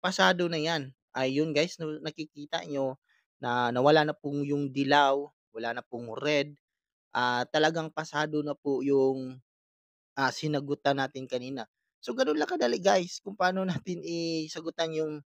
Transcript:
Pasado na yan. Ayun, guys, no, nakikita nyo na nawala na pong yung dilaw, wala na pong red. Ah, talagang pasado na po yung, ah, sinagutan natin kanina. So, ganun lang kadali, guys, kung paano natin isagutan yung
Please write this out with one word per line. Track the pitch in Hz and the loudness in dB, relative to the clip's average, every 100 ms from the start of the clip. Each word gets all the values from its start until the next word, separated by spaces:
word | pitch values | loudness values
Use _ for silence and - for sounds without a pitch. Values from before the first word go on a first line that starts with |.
Pasado | 185 190 185 180 175 | -4 4 4 4 0
na | 165 | 0
yan. | 156 165 135 _ _ | -2 -2 -4 _ _
Ayun, | 127 131 139 160 | -2 0 2 2
guys, | 147 175 - | 2 0 -4
no, | 160 151 | -10 -8
nakikita | 156 156 156 147 147 165 170 | -10 -10 -14 -14 -8 -8 -4
nyo | 139 135 131 _ _ _ _ | -4 -4 -6 _ _ _ _
na | 123 123 120 | -2 2 2
nawala | 123 139 156 | 4 6 6
na | 151 147 | 4 -2
pong | 143 143 | -6 -4
yung | 143 143 139 | -2 -2 -2
dilaw, | 131 139 143 139 139 147 _ _ | -2 4 6 6 4 -2 _ _
wala | 110 117 120 | -8 -6 -6
na | - | -10
pong | 120 120 110 | -12 -10 -4
red. | 147 147 147 143 _ _ _ _ _ | 0 0 -2 -8 _ _ _ _ _
Ah, | - 123 123 123 | -2 0 0 0
talagang | 156 156 165 160 | 2 2 2 -6
pasado | - 160 147 156 151 | -8 -6 -4 -2 -2
na | 147 139 | -4 -4
po | 143 131 | -2 0
yung, | 139 139 135 131 127 131 _ _ _ _ _ _ _ - | 2 4 4 0 -8 -14 _ _ _ _ _ _ _ 0
ah, | 131 | 0
sinagutan | - 151 147 139 143 143 139 | 0 -2 -2 -2 -2 0 0
natin | 135 131 131 | -2 -6 -6
kanina. | 127 127 135 110 _ _ _ | -6 -6 -10 -12 _ _ _
So, | - | -8
ganun | 240 262 302 | -2 0 2
lang | - | 0
kadali, | 349 247 233 | 0 0 2
guys, | 185 196 175 - | 4 4 2 -10
kung | 202 202 | -12 -2
paano | 185 185 | 0 0
natin | 190 170 - 170 | -2 -4 -6 -8
isagutan | 156 170 165 160 156 165 165 - 165 156 | -6 -4 -2 -4 -6 -8 -10 -4 -4 -2
yung | 156 151 - | -4 -6 -12